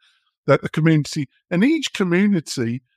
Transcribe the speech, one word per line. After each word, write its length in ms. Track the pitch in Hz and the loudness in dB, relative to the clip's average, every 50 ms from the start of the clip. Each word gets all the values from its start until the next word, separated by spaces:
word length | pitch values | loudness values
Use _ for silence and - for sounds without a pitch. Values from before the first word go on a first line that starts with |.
| _ _ _ _ _ _ _ _ - | _ _ _ _ _ _ _ _ 0
that 160 | - 135 - | 0 0 0
the 80 | - 147 | 0 -4
community, 600 | - 160 156 165 160 151 143 - - 160 135 - _ _ _ - | -2 0 2 2 2 2 0 -2 -6 -8 -8 -8 _ _ _ -4
and 140 | - 170 220 | -2 0 2
each 300 | 285 330 311 262 - - | 2 0 0 -4 -6 -4
community, 880 | - 196 175 170 180 202 208 202 165 - - - 139 117 117 120 127 _ _ _ | -4 -2 0 2 2 2 2 2 0 -2 -4 -6 -6 -4 -4 -6 -8 _ _ _